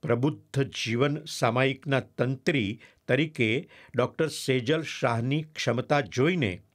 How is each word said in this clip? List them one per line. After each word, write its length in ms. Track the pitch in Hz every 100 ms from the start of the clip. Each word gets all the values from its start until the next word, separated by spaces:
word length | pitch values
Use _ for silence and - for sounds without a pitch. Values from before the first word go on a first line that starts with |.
પ્રબુદ્ધ 600 | 156 120 139 156 - 135
જીવન 600 | 131 - 113 117 143 151
સામાયિકના 760 | 156 - 123 120 135 135 - 135
તંત્રી 800 | - - 123 135 - 147 101 120 - _ -
તરીકે 640 | 127 156 156 113 120 185 - - 117
ડૉક્ટર 320 | 120 - 160
સેજલ 540 | - - 131 117 156
શાહની 600 | 156 - 127 117 120 147
ક્ષમતા 600 | 156 - - 117 120 147
જોઈને 600 | 123 - 143 180 113 90 -